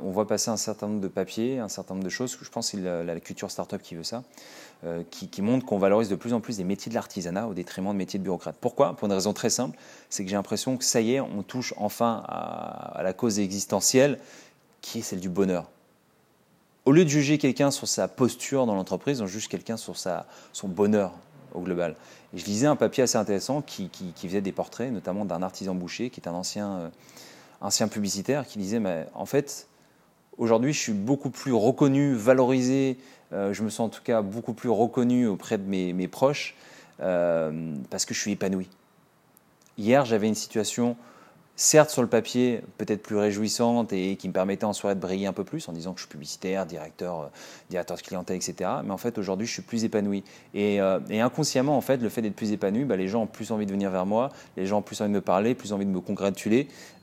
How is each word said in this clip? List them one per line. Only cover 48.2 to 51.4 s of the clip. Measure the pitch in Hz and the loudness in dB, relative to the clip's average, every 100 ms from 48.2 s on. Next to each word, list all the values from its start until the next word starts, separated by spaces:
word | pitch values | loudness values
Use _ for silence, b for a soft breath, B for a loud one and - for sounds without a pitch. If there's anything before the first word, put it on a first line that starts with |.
| 90 92 | -4 -4
et | |
cetera. | 90 85 92 135 | -4 -4 -2 -2
Mais | - | -4
en | 95 | -4
fait, | 120 113 | -4 -4
aujourd'hui, | 95 95 117 | -2 -2 -2
je | |
suis | - | -6
plus | - 117 110 | -4 -2 0
épanoui. | 110 101 101 - B B | 0 0 -2 -6 B B
Et, | 98 104 101 | -2 2 4
euh, | 95 92 - | 4 2 0
et | 107 | 0
inconsciemment, | 120 - | 0 0